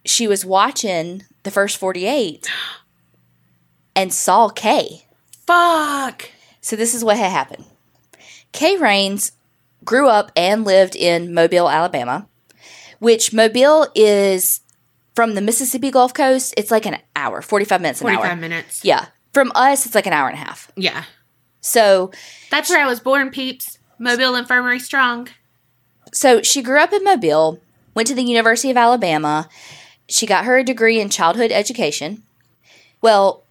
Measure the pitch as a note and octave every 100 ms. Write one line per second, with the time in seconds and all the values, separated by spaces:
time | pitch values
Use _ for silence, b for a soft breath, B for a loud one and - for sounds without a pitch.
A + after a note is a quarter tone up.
0 | - - A3+ G3 F#3 F#3+ A3+ C#4 G#3+ F3
1 | E3 F#3 G3 _ G3 G3+ G3+ - F#3+ F3+
2 | F#3+ C#4+ G3+ D3 - B B B _ _
3 | _ _ _ _ _ _ _ _ _ -
4 | F#3+ - - F#3+ A3 - G#3+ C4+ - -
5 | _ _ _ _ - F4 F4 D#4+ D4 C#4+
6 | C4 - - b b b - G#3+ A3+ A#3+
7 | A3+ G#3 G3 F3 C3 - - _ _ _
8 | _ B B B B - D#4 G4 C4 G3
9 | G3 G3+ - _ _ _ _ _ - -
10 | - G#3 G#3 - F3+ G#3+ G#3 F#3+ F#3 -
11 | F3 E3+ F3 E3+ E3 F3 E3+ D3+ F3 D3
12 | A#2+ C#3+ G3+ _ _ B B B B B
13 | A3+ A3+ - A3 A3 A#3 C4+ D#4 D4 -
14 | G#3+ G3+ G3 F#3+ - - _ _ _ _
15 | _ - A3+ G#3 G3+ A#3+ C4 B3+ C4+ B3+
16 | B3+ B3+ C4+ C4 B3+ - G#3 A3 G#3+ D#3
17 | _ - C3+ F#2+ - G#3 G#3 F#3 E3 B2
18 | A#3+ G3 F#3 F3 E3 E3 E3 - G3 D#3+
19 | - _ _ C#4 B3+ - C4 C#4 - A3
20 | G3+ D#3 C3+ D3 - - - - F#3 -
21 | D#3 _ _ _ _ _ - A#3 G#3 F#3+
22 | F#3 B B B B C#4+ - F4 C#4+ A#3+
23 | B3+ C#4 C4+ C4 C4 B3+ - - _ -
24 | A#3+ A#3+ C4 B3 A#3+ B3 B3 B3 B3+ C#4
25 | B3+ A#3+ B3+ - _ _ _ _ _ _
26 | - - C4+ A#3 A#3 C#4+ A#3+ C#4 E4 G#4
27 | G4 F4+ E3+ D3+ D#3+ D#3+ _ _ _ -
28 | A3+ B3+ B3 A#3 A3+ A#3 C4+ B3 A#3 B3
29 | F#3 D#3 D3+ D3+ D#3+ B B B B B
30 | - - G#3+ G3 G#3+ B3+ B3+ A#3 A3+ A3+
31 | G3+ - E3 G3+ A#3 - G#3 A#3+ E3 -
32 | D3+ G#3+ _ _ _ _ b b b b
33 | A3+ G#3 G3 - _